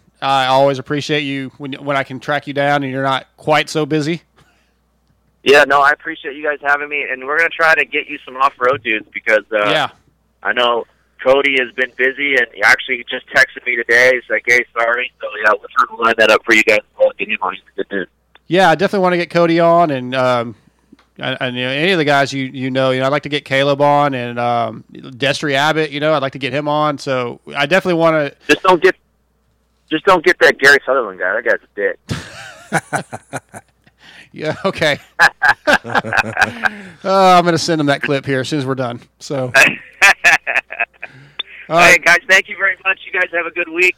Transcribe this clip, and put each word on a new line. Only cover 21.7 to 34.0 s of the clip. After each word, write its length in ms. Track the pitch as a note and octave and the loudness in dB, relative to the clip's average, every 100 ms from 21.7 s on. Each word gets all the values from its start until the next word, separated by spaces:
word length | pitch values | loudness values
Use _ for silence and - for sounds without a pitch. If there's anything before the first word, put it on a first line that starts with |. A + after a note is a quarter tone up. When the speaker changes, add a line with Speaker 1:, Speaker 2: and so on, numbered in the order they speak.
Speaker 1:
any 200 | C#3 F3 | -2 0
of 60 | F3+ | 0
the 60 | |
guys 280 | D3 C#3+ C3+ | 2 2 0
you, 120 | C#3 | -2
you 260 | C3 C#3 C3 | -8 -6 -4
know, 200 | C3 C3 | 0 0
you 80 | B2+ | 0
know, 60 | C3 | 0
I'd 60 | |
like 120 | C#3+ | -2
to 40 | C#3+ | -4
get 160 | C#3+ | -8
Caleb 360 | - C3+ C#3 C#3 | -2 0 0 2
on 340 | C#3+ C#3+ C#3+ | 2 4 2
and, 240 | C3 A#2+ A#2+ | -2 -6 -4
um, 460 | A#2+ A#2+ A2+ A2+ - | -2 -2 -2 -8 -18
Destry 600 | - C#3 B2+ C3+ C#3+ D3+ | -20 -18 -4 -2 -2 -2
Abbott. 360 | C3+ D3+ D#3 D#3 | 0 0 0 -2
You 80 | C#3+ | -2
know, 140 | D3+ | 0
I'd 100 | D3+ | 0
like 100 | C3+ | -2
to 40 | C#3 | -6
get 140 | B2+ | -6
him 160 | C3+ D3 | -4 -2
on. 300 | D3 D3+ C#3 | 0 -2 -2
So 420 | C#3+ B2+ A#2+ C3 - C#3 | -4 -4 -4 -10 -12 -6
I 100 | C#3+ | 0
definitely 320 | F#3 F#3 E3 | 0 0 2
wanna 320 | E3 D#3 C#3+ - - | 2 2 -2 -8 -4
Speaker 2:
Just 160 | D3+ | 0
don't 180 | F#3+ F3+ | 2 4
get, 120 | - - _ _ _ _ _ _ _ _ _ | 2 0 _ _ _ _ _ _ _ _ _
just 140 | D#3 | -2
don't 200 | - F#3 | 2 2
get 140 | F3+ E3+ | 2 2
that 180 | D#3+ B2 | 2 4
Gary 200 | C#3 C#3 - | 4 4 2
Sutherland 320 | C3+ G#2+ F#2 | -2 -2 -6
guy. 220 | F#2 G#2+ | -4 -2
That 40 | |
guy's 160 | A#2 F#2+ | -2 -4
a 1400 | - - G2 - - - - - - - - F3 - C3+ - A2 - C3 - | -4 -6 -4 -4 -10 -12 -12 -18 -20 -20 -6 -6 -4 -8 -8 -16 -14 -14 -14
dick. 100 | - - | -20 -20
Speaker 1:
<laughs> 60 | _ _ _ | _ _ _